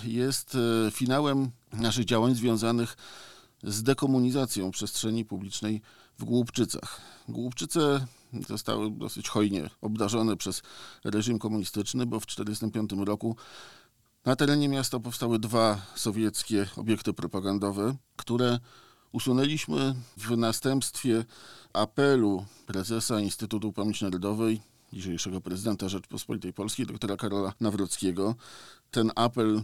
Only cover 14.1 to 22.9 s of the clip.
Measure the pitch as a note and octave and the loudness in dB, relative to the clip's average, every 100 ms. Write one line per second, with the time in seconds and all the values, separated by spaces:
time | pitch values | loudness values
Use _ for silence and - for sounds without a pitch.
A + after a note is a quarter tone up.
14.1 | _ - C3 C#3+ D3 C#3+ C#3 B2+ B2 A#2+ | _ 0 4 4 4 2 0 0 -4 -6
15.1 | A#2 A#2 A#2 A2 A#2 A2+ G#2 F#2+ - A#2 | -4 0 2 2 4 4 2 -4 -6 -2
16.1 | G#2 A2 - - G#2+ G2 - A2 G#2+ - | 0 0 0 0 0 0 -2 0 0 0
17.1 | F#2+ F2 G2 G2 G2 G2+ G2+ G#2+ C3+ _ | -4 -4 -2 0 0 0 0 -2 -2 _
18.1 | - - A#2+ B2 A#2+ A#2+ - - _ _ | -12 -2 2 4 2 -4 -20 -20 _ _
19.1 | - C3 B2+ C#3+ D#3 - D3+ C3+ B2+ A#2+ | -4 2 4 4 0 -2 0 0 -2 -8
20.1 | - A2 A#2 A#2 A2 C3+ C3+ - - C3 | -8 -2 2 2 2 2 0 0 -2 2
21.1 | A2+ A2+ - - - - G2 G#2+ - C#3 | 2 0 -10 -20 -20 -6 -2 0 4 6
22.1 | C3 G#2 F#2+ G2+ - - F#2+ F#2+ | 6 4 2 -4 -14 -6 -4 -2